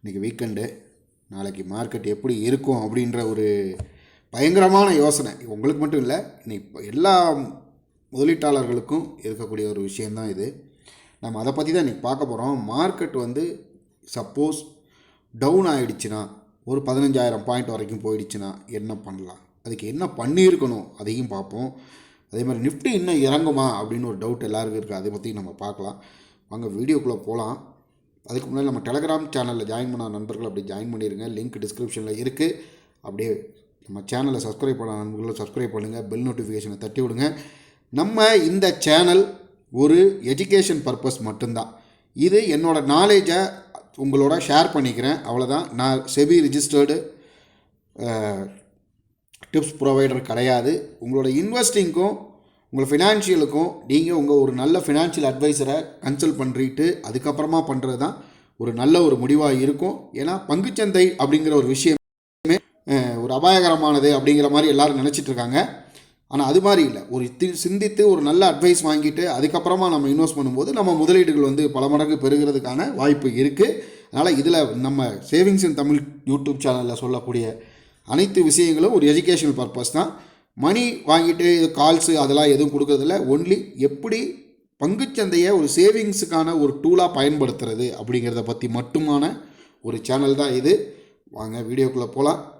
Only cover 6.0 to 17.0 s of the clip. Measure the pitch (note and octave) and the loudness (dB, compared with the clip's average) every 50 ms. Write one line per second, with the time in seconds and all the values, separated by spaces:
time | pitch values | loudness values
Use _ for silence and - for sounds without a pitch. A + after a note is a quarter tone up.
6 | B2+ B2 C#3 F3 - - - - _ A2+ G#2+ G2 - - - - G2 G2+ G#2+ C#3 | -2 -2 -4 -4 -6 -10 -16 -20 _ -14 -14 -14 -14 -16 -18 -18 -14 -8 -4 0
7 | E3+ G3 F#3+ F3+ F3 E3 D3+ C#3 C3 G#2+ - - - _ _ _ _ _ _ _ | 4 4 6 6 4 2 0 -2 -4 -10 -12 -18 -20 _ _ _ _ _ _ _
8 | _ _ - B2+ C#3 D#3 E3+ - D#3+ D3 C#3+ C#3 B2 A#2 A#2+ A#2 - - D3 D#3+ | _ _ -4 0 2 2 2 2 0 0 0 0 0 -2 -4 -4 -4 -4 -6 -6
9 | D3+ - - - - A2 A2 G#2+ A#2 G#2 G#2+ G#2+ G#2+ G#2 G#2 G2+ G2 G2 F#2+ - | -6 -8 -14 -12 -10 -10 -10 -8 -10 -10 -6 -6 -6 -4 -4 -6 -8 -8 -8 -10
10 | A2 G#2+ G#2+ A2 A2+ G#2+ F#2+ F#2 G2+ C#3 C#3+ - - _ _ _ _ - - _ | -10 -10 -8 -8 -8 -8 -6 -6 -8 -8 -10 -14 -20 _ _ _ _ -20 -20 _
11 | _ _ _ _ - A#2 A2+ G#2+ A2+ B2+ C3+ D3+ D3+ D3+ E3 F3+ E3 C3+ G#2+ F2+ | _ _ _ _ -12 -10 -10 -6 -4 -4 -4 -2 -4 -2 0 0 0 -2 -4 -4
12 | - A#2+ C3+ C3+ C3+ B2 A#2+ A2 A#2 C3+ C#3+ C3 A2 G#2 A2+ C3+ E3 F#3 F#3 - | -4 -6 -4 -4 -4 -6 -6 -6 -4 -4 -4 -4 -6 -6 -4 -2 -2 -2 -2 -4
13 | E3+ D3 - C3 B2 A#2 B2 C#3+ D#3+ E3+ - - - _ _ _ _ _ _ _ | -8 -6 -6 -6 -6 -6 -4 -6 -6 -6 -8 -12 -18 _ _ _ _ _ _ _
14 | _ - - B2 A2 - - C#3 D3 D#3 D3+ - - - _ _ _ _ _ _ | _ -14 -12 -12 -12 -10 -4 -2 -2 -2 -2 -6 -10 -18 _ _ _ _ _ _
15 | _ _ _ _ _ _ _ A2+ B2+ C#3 E3 F#3+ F#3+ F3 D3+ C#3 B2+ A2 G#2+ - | _ _ _ _ _ _ _ -2 0 2 4 4 4 2 0 0 -2 -4 -6 -8
16 | - A2 G#2+ G#2+ G#2 G2 - - _ _ _ _ _ A#2+ C3 C#3 C#3 C3+ B2+ C3+ | -8 -8 -8 -8 -8 -10 -14 -20 _ _ _ _ _ -6 -4 -4 -2 -2 0 2